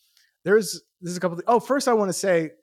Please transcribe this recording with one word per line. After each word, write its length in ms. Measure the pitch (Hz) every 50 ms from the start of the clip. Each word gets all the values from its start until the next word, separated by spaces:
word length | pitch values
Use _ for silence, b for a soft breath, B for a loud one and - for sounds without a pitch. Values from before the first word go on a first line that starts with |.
| b b b b b b b _ -
there's, 400 | 175 208 226 196 170 175 165 - _ _ _
there's 160 | 180 170 180
a 20 | 180
couple 180 | 180 175 170
th-, 80 | 170 -
oh, 120 | - 240 220
first 260 | - - 262 277 -
I 60 | 254 233
wanna 200 | 220 202 190 165
say, 380 | - - 196 180 165 156 151 - _